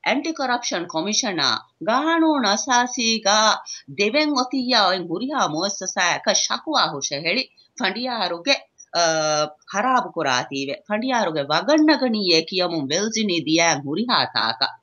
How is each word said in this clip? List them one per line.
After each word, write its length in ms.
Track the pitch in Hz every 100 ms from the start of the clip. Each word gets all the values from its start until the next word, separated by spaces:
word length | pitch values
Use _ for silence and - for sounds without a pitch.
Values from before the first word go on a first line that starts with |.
ඇන්ටි 280 | 156 247 311
කරප්ෂන් 540 | 320 262 240 - 180 170
කොමිෂනා, 840 | 160 190 214 214 175 135 113 - _
ගානූන් 640 | 165 247 302 330 320 294 240
අසාසීගා 1160 | 311 - 240 247 - 226 226 190 214 220 - - - -
දෙවෙන් 400 | 139 202 262 302
ඔතියා 560 | 277 262 269 247 240 190
ඔයින් 160 | 190
හුරිහා 460 | 170 165 254 285 185
මුවස්සසායක 840 | 151 196 196 185 - 180 143 -
ශකුවා 540 | 190 - 247 - 285 165
හුෂ 260 | 143 135
හෙಳಿ 600 | 143 165 208 269 _ _ -
ෆಂಡಿಯಾರುಗೆ, 720 | 226 214 254 196 180 170 175 277 - _ -
අ, 60 | 170 170 160 156 151
ಖರಾಬು 680 | 151 - _ 196 247 254 -
කුරාතීවේ. 640 | - 143 127 127 139 139 139 _
ෆಂಡಿಯಾರುಗೆ 540 | 214 254 247 190 175
වගන්නගනීයේ 1000 | 156 151 - 311 311 294 254 220 190 165
කියමුන් 460 | 160 185 180 165 135
වෙල්ජිනී 520 | 165 214 220 214 170
දියෑන් 400 | 147 160 165 143
හුරිහා 440 | 135 160 240 180
තාක. 440 | 127 113 110 113 - -